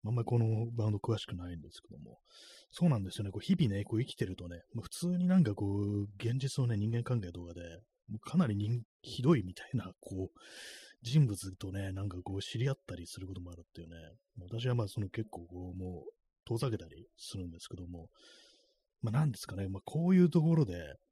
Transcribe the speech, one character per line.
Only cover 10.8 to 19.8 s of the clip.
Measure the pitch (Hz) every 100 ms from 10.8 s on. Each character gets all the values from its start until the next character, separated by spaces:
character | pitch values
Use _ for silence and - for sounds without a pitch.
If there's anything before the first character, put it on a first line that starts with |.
| - _
人 | 117 151 131
物 | 101 98 95
と | 98
ね、 | 95 98
な | 95
ん | 101
か | 90
こ | 90 95
う、 |
知 | - 113
り | 131
合 |
っ | 135 -
た | 90
り | 85
す | -
る | 92
こ |
と | 92
も | 87
あ | 85
る |
っ | 82
て | -
い | 82
う |
ね。 | 82 80 - _ -
私 | 90 113 123
は | 120
ま |
あ、 | 104
そ | -
の | 98
結 | - 107
構 | - 85
こ | 90 90 90
う、 |
も | 92 87 -
う、 | _ _ _ -
遠 | 117
ざ | 139
け | 110
た | 80
り | - - _
す | - 98
る | 87
ん |
で | 85
す | -
け | 90
ど | 87
も。 | 87 80 _ - - - _ _ _ _ _
ま | 113
あ、 |
な | 117 156
ん |
で | 104
す | -
か | 95
ね。 | 95
ま |
あ、 | 95